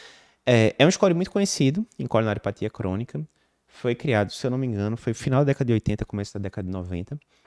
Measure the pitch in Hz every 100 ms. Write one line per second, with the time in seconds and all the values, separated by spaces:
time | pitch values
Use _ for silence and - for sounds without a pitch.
0 | - - _ _ - 120 110 - 147 -
1 | 196 170 185 202 202 - 135 170 226 -
2 | 127 113 110 104 101 - 107 - 95 95
3 | 117 147 151 _ _ _ _ - 123 120
4 | 151 110 101 - 127 127 131 104 104 117
5 | - 110 - 131 143 135 123 110 - 104
6 | - 104 101 101 98 - 92 95 90 87
7 | 92 147 _ _